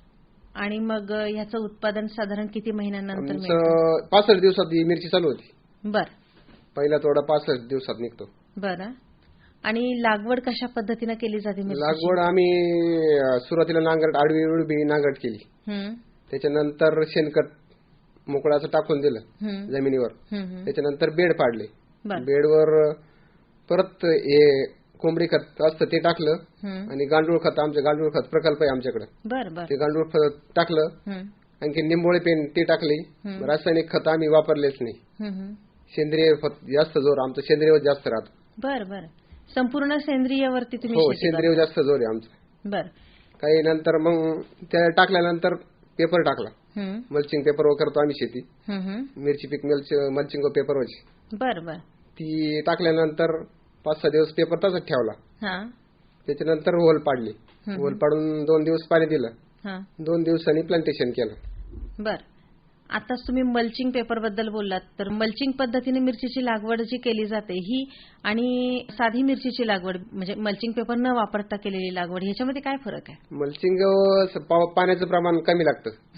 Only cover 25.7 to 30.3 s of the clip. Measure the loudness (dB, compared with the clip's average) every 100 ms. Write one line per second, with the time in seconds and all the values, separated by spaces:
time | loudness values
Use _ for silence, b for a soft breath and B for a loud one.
25.7 | 0 0 0 0 0 0 -2 -4 _ -12
26.7 | -10 -8 -4 2 2 4 2 0 0 0
27.7 | 0 0 0 0 -2 -2 0 0 2 0
28.7 | 0 -4 -6 -8 _ -8 -6 -8 -10 -6
29.7 | -2 -2 -2 0 2 0